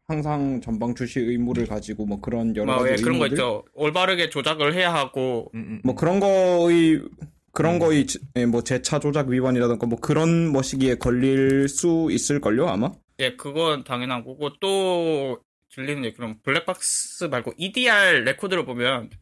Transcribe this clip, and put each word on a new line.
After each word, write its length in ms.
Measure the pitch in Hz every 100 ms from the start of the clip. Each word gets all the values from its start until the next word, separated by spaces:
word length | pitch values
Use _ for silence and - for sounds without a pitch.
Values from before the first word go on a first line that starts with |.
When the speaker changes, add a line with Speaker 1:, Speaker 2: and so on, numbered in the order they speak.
| -
Speaker 1:
항상 540 | 156 151 147 139 123
전방 340 | 117 110 120
주시 240 | 120 120 135
의무를 480 | 117 120 120 120 110
가지고 400 | 107 - 107 104
뭐 140 | 101
그런 340 | - 117 113
여러 200 | 107 131 131
Speaker 2:
뭐, 80 |
Speaker 1:
가지 80 | 127
Speaker 2:
예, 40 | 131
그런 160 | 120 127
거 60 |
Speaker 1:
의무들? 140 | 135 139
Speaker 2:
있죠. 260 | 123 104 -
올바르게 560 | - 151 175 185 180 160
조작을 420 | 151 143 156 147
해야 200 | 180 180
하고. 560 | 160 131 135 131 120 - 113
Speaker 3:
음, 40 | 110
음, 120 | 110
Speaker 1:
뭐 120 | 131
Speaker 3:
음. 20 | 127
Speaker 1:
그런 240 | 156 196
거의, 800 | 196 190 185 175 170 170 165 156 - - 147 _ _
그런 220 | - 156
Speaker 3:
음. 40 | 175
Speaker 1:
거의 260 | 165 151 -
지-, 140 | - - 123
예, 100 | 120
뭐 160 | 117
제 180 | 117 127
차 180 | - 147
조작 260 | 147 147 135
위반이라던가 560 | 127 127 123 120 117 120
뭐 100 | 117
그런 480 | - 151 165 170 165
뭐 160 | 135
시기에 320 | 131 135 131
걸릴 720 | 120 127 123 131 135 135 135 139
수 380 | - 175 165 160
있을걸요, 560 | 113 - 143 104 117 165
아마? 240 | 101 139 - _ -
Speaker 2:
예, 160 | 127
그건 480 | 127 143 147 165 143
당연한 400 | 120 123 127 123
거고, 260 | 120 135 143 -
또 800 | 196 196 185 175 165 151 135 117 _ _ _
들리는 300 | - 135 143
얘기로는 360 | 117 113 117 107
블랙박스 800 | - 156 - 185 - - - -
말고 300 | 170 127 117 -
이디알 640 | 190 247 247 208 190 147
레코드를 420 | 120 - 196 185
보면 460 | 127 120 123 127 107 -